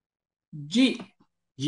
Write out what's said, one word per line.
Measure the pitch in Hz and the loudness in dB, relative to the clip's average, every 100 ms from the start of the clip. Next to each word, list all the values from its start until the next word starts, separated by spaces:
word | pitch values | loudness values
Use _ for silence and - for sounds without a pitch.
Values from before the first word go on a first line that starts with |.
| _ _ _ _ _ | _ _ _ _ _
G. | 156 147 208 262 - - _ _ _ _ | -16 -2 2 2 2 -10 _ _ _ _
G | - | -4